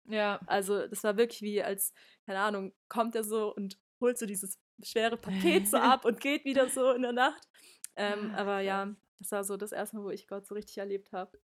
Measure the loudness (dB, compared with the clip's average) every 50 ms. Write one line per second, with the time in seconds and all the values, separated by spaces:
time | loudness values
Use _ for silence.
0 | _ -4 -2 0 0 0 0 -2 -2 0 0 0 2 2 0 0 -2 -4 -6 -2
1 | 0 0 4 4 2 2 0 -4 -6 -2 -2 0 0 0 -2 -2 -4 -4 -6 -10
2 | -20 -20 _ _ _ -6 -2 0 0 0 0 -2 -6 -8 -10 _ _ -4 0 0
3 | 0 0 0 -2 -2 0 0 0 0 -2 -2 -4 -6 -6 -8 -12 _ _ _ _
4 | 0 0 2 0 -4 -4 -4 -6 -6 -8 -10 -14 _ _ _ -18 -14 -4 0 0
5 | 2 2 0 -2 -4 -4 -2 2 4 6 6 6 4 4 4 6 6 6 6 6
6 | 4 2 0 2 0 0 0 0 -2 2 4 4 4 4 2 2 4 4 4 2
7 | 0 0 2 4 2 2 2 -2 -12 _ _ -20 -20 -20 -20 _ -20 -12 _ -2
8 | -2 -2 -2 -2 -4 -4 -4 -2 -2 0 0 0 0 0 0 -2 -2 -4 -8 -12
9 | _ _ _ -14 -8 -4 -4 -4 -2 -4 -4 -6 -6 -6 -6 -6 -6 -6 -8 -8
10 | -8 -8 -8 -8 -10 _ -12 -10 -10 -10 -10 -10 -10 -10 -10 -8 -6 -4 -6 -6
11 | -6 _ -8 -8 -8 -10 -14 -20 _